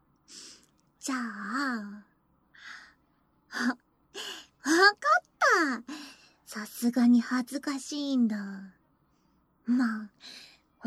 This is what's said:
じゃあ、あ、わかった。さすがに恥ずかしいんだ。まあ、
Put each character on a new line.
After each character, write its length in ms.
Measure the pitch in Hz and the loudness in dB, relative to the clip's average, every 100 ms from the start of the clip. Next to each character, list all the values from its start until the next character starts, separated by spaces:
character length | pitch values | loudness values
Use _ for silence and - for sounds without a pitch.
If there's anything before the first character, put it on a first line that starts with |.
| _ _ _ - - - _ _ _ _ | _ _ _ -20 -20 -20 _ _ _ _
じ 140 | - | -8
ゃ 40 | 262 | -6
あ、 880 | 233 202 202 240 277 233 208 208 - _ _ _ _ _ - - - _ _ _ _ _ _ | -8 -10 -8 -4 -4 -4 -8 -14 -20 _ _ _ _ _ -20 -20 -20 _ _ _ _ _ _
あ、 180 | - 247 | -4 -4
わ 60 | |
か 0 | |
っ 20 | - _ _ _ - - - - _ 269 330 403 415 571 698 - - 571 415 302 233 233 302 - - _ _ - | -4 _ _ _ -14 -14 -14 -20 _ 2 6 6 4 2 2 0 0 4 4 2 -2 -8 -16 -16 -20 _ _ -16
た。 20 | 220 | -12
さ 40 | |
す 260 | 214 - 240 | -12 -4 0
が 160 | 247 240 | 4 6
に 140 | 240 | 6
恥 360 | - 254 247 277 | 4 -2 -2 -6
ず 40 | |
か 180 | 294 277 | -6 -6
し 340 | - 294 285 | -6 -6 -2
い 40 | 262 | 2
ん 120 | 226 | 2
だ。 100 | 208 196 196 190 - _ _ _ _ _ _ _ _ - | 0 -8 -12 -16 -20 _ _ _ _ _ _ _ _ 0
ま 380 | 247 233 220 | 2 0 -2
あ、 60 | 208 _ - - - _ _ _ | -10 _ -20 -20 -20 _ _ _